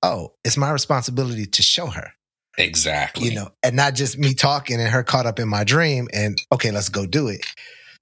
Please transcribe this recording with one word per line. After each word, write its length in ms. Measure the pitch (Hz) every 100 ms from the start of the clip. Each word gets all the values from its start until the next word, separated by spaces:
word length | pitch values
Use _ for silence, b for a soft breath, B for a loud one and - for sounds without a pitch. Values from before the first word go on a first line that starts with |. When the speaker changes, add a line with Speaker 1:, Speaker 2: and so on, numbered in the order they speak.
Speaker 1:
"Oh, 300 | 90 101 - _
it's 140 | 123 143
my 160 | 143
responsibility 760 | 147 - 139 120 127 127 113 101
to 160 | 98
show 240 | - - 165
her." 240 | 95 - _ _ _ _ -
Speaker 2:
Exactly. 720 | 85 80 78 73 71 110 117
Speaker 1:
You 60 | 107
know, 140 | 92 _
and 140 | 127 127
not 180 | 143
just 240 | 131 135 135
me 160 | 143
talking 460 | 131 139 143 131 117
and 100 | 117
her 140 | 123
caught 220 | 117 131 120
up 120 | 110
in 100 | 113
my 140 | 104
dream 460 | 104 147 165 131 120
and, 240 | 104 107 101 -
"Okay, 220 | 123 113
let's 160 | 104 95
go 180 | 98 98
do 220 | 135 131
it." 180 | 95 - - B B B B